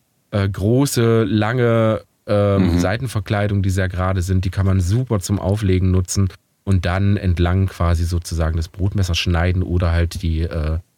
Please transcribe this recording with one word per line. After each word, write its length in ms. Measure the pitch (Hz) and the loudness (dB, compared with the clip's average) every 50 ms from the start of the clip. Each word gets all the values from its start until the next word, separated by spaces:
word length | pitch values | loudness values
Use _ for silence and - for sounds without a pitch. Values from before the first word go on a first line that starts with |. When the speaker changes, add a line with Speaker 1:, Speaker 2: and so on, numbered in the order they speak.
| _ _ _ _ _ - | _ _ _ _ _ -6
Speaker 1:
äh, 160 | - 101 98 98 | -2 -2 -2 -2
große, 720 | 98 - 92 107 123 131 143 139 - 123 117 117 113 113 110 | -2 -2 0 2 2 2 0 0 0 0 2 2 2 2 2
lange, 800 | - 110 107 107 107 123 127 120 120 113 113 110 110 110 - - _ _ _ - | 2 0 0 0 0 0 0 2 2 2 2 2 2 0 -2 -6 _ _ _ -4
ähm, 480 | - 104 101 101 101 98 98 95 87 85 | -2 0 2 2 2 2 2 2 2 2
Speaker 2:
Mhm. 60 | 87 | 2
Speaker 1:
Seitenverkleidung, 800 | 87 90 101 117 135 117 - 107 95 - 110 101 104 104 104 101 | 0 0 -2 -2 -4 -4 -4 -4 -2 -2 -2 0 0 0 0 0
die 80 | 92 98 | 0 0
sehr 180 | 92 98 95 92 | 0 0 -2 -2
gerade 320 | 92 90 90 92 95 95 85 | -2 -2 -2 0 0 0 0
sind, 220 | 90 95 92 90 | 0 0 0 0
die 40 | 92 | 0
kann 140 | - - 95 | 0 0 0
man 140 | 95 95 95 | 2 2 2
super 380 | 90 87 104 123 131 - 117 98 | 2 2 0 0 0 0 -2 -2
zum 180 | - - 104 - | -2 -2 -2 0
Auflegen 520 | - 92 101 107 107 92 92 92 92 92 | 0 0 0 0 0 0 2 2 2 2
nutzen 380 | 90 92 92 - - 101 98 92 - - _ _ _ _ - | 2 0 0 0 0 -2 -2 -2 -2 -8 _ _ _ _ -4
und 220 | 98 98 92 82 | 0 0 0 0
dann 280 | 90 87 98 101 101 101 | 0 0 0 0 0 0
entlang 500 | 98 - 92 87 82 87 87 90 95 95 | 0 0 0 2 2 2 2 2 2 0
quasi 380 | 95 - - 90 85 87 82 85 | 0 0 0 0 2 2 2 0
sozusagen 520 | 82 90 85 - - 85 80 82 80 82 | 0 -2 -4 -4 -4 -2 -2 -2 0 -2
das 120 | 82 80 - | -2 -4 -6
Brotmesser 440 | - - 92 104 - 104 92 87 87 | -6 -4 -4 -2 -2 -2 -2 -2 -2
schneiden 460 | - - 92 87 82 87 92 90 90 | -2 0 0 0 2 2 0 0 0
oder 300 | 90 - 87 87 90 85 | 0 0 0 0 0 2
halt 300 | 82 85 87 82 - - - | 2 0 0 -2 -2 -4 -4
die, 180 | 82 80 78 | -2 -2 -2
äh, 380 | 82 80 - 82 76 78 80 85 - _ _ | -2 -4 -4 -4 -4 -4 -4 -6 -8 _ _